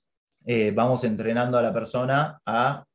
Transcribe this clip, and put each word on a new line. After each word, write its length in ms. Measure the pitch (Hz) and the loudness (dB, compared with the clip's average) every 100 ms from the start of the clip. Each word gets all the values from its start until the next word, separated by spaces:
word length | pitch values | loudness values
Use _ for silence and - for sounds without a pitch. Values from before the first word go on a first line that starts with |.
| _ _ _ _ - | _ _ _ _ -2
Eh, 260 | 117 107 | 0 2
vamos 300 | 104 120 127 | 2 2 2
entrenando 520 | 120 107 117 117 120 123 | 0 -2 -2 0 0 0
a 40 | |
la 100 | 117 | 0
persona 680 | 113 113 123 127 139 151 - | -2 -4 -4 0 0 0 -4
a, 400 | - 113 127 143 - | -4 0 0 -2 -10